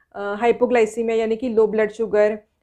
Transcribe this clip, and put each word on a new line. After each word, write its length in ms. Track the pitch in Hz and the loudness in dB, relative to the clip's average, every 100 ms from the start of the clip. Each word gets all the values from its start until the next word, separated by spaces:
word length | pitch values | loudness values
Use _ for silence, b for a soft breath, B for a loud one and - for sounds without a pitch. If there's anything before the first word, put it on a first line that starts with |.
| _ - | _ -12
अ, 200 | 202 208 | -8 -2
हाइपोग्लाइसीमिया 800 | 233 233 240 247 220 226 226 226 | 0 2 2 2 2 0 -2 -2
यानी 180 | 226 220 | -2 -2
कि 140 | 254 | -2
लो 180 | 220 214 | 2 2
ब्लड 240 | 214 214 | 2 -2
शुगर, 480 | 214 220 208 214 214 _ _ | -2 -2 2 2 0 _ _